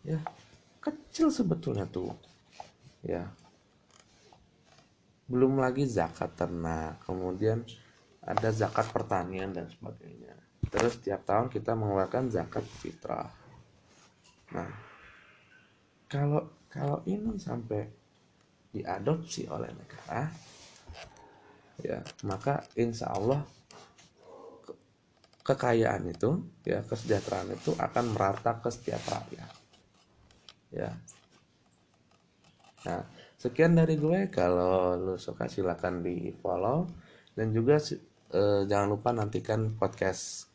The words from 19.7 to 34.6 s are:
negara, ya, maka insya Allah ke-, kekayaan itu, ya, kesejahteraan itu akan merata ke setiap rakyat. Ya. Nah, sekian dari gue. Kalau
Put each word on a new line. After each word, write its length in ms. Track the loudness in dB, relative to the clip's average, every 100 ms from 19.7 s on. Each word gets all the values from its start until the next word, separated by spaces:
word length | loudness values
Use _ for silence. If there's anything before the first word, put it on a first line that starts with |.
negara, 580 | -10 -16 -18 -8 -6 -6 -8 -18 -20 -20 -20 -18 -18 -18 -20 -20 -20 -20 -20 _ -10
ya, 220 | -6 -6 -8 -8 -6
maka 400 | -2 0 -2 -4
insya 400 | 0 0 0 -4
Allah 320 | 0 2 2 -2 -14 _ -20 -20 -20 -20 _ -20 -20 -20 -20 -18
ke-, 120 | -18 _ _ _ _ _ _ 0
kekayaan 640 | 2 4 4 4 2 -4
itu, 320 | 0 0 0 -4 -8 -4
ya, 160 | -2
kesejahteraan 680 | -2 -6 0 0 2 -4 -4
itu 180 | -4 -2 -2
akan 340 | 0 0 0
merata 460 | 2 2 2 0 0
ke 100 | -4
setiap 320 | -4 -6 -4 -4
rakyat. 440 | -6 -6 -14 -16 -18 _ -20 _ _ _ _ -20 -20 -20 -20 _
Ya. 200 | -6 -6 -8 -14 -20 _ _ _ _ _ _ _ _ _ _ _ _ -20 _ -20 -10 -6
Nah, 160 | -6 -6 -16 -20 _
sekian 380 | -4 6 8 8
dari 220 | 8 6
gue. 300 | 4 4 2
Kalau 640 | 4 4 6